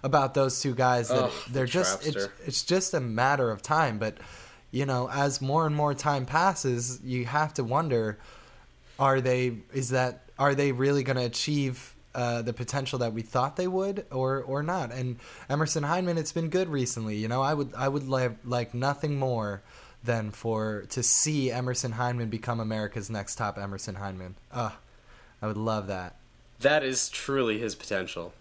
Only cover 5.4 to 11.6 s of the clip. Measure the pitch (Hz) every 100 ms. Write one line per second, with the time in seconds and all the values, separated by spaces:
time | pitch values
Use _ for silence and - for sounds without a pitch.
5.4 | 135 151 156 147 147 139 151 143 123 160
6.4 | 185 170 135 120 120 123 127 123 120 143
7.4 | 151 151 117 135 165 120 110 104 - -
8.4 | - - - - - - 135 135 127 127
9.4 | 127 113 - 135 123 127 127 - - -
10.4 | 143 139 143 123 135 143 127 127 120 113
11.4 | - 147